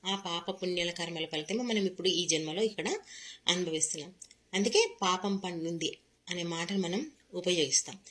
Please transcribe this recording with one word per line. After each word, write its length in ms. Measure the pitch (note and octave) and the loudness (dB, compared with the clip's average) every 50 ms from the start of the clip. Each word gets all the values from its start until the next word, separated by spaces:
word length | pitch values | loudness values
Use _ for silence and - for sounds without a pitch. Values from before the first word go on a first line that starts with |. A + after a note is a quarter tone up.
| - | -4
ఆ 100 | F#3 G3 | -4 -2
పాప 480 | F#3+ F#3+ F3+ E3+ F3 F3 - F#3 - - | -2 -2 -2 -4 -2 -2 -4 -4 -4 -2
పుణ్యాల 280 | F#3 F3+ F3 F3 F3 | -2 0 0 0 0
కర్మల 340 | E3+ - F3 E3+ E3+ D#3+ D#3+ | -2 -2 -4 -4 -4 -4 -4
ఫలితమే 380 | D#3 - D#3 D3+ - F#3+ A#3 B3 | -4 -4 -4 -2 -2 -2 -2 0
మనం 220 | A#3+ A3+ G#3 G3 | 0 2 2 2
ఇప్పుడు 220 | F#3 - - F3 F#3+ | 0 0 0 2 2
ఈ 200 | F3 E3 F3 E3 | 2 4 4 4
జన్మలో 340 | D#3+ D#3 D#3 D#3 D#3 F#3 | 2 2 2 0 0 2
ఇక్కడ 380 | A3+ A3 - - E3 A3 F4+ G#4+ - - - - - - - - - - | 2 2 2 0 -2 0 -2 -2 -4 -8 -16 -16 -16 -16 -16 -4 0 0
అనుభవిస్తున్నాం. 680 | F3 F3+ F3+ E3 D#3+ D#3 D#3+ - - D#3+ C#3+ F3 - - - - - _ _ _ - | 2 2 0 0 0 0 0 -2 -2 -4 -8 -10 -12 -18 -20 -20 -20 _ _ _ 0
అందుకే 420 | F#3+ G3+ A#3 - G4+ A#4 A4 - - | 2 2 4 6 6 6 4 2 0
పాపం 360 | G3+ F#3 F3+ F#3 - G3+ G3 G3 | 2 2 2 2 2 0 0 0
పండింది 600 | F#3+ F#3 F3 E3+ D#3+ E3 E3+ E3 D#3 D3+ - - _ _ _ _ _ - | -2 -2 -4 -2 -2 -2 -2 -2 -2 -4 -4 -6 _ _ _ _ _ -8
అనే 140 | F3 F3 E3+ | -6 -4 -4
మాటను 360 | E3+ E3+ E3 E3+ F3 G3 G3 | -2 -2 -2 -2 -2 0 0
మనం 320 | F#3 E3 F3 G#3+ D#4 D#4 - - _ _ - | 0 0 0 -2 -2 -4 -8 -16 _ _ -8
ఉపయోగిస్తాం. 680 | F3+ F3+ F3+ F3+ E3+ D3 C3 C3+ - - - - - - - | -4 0 2 2 2 2 4 2 2 0 0 -6 -16 -18 -20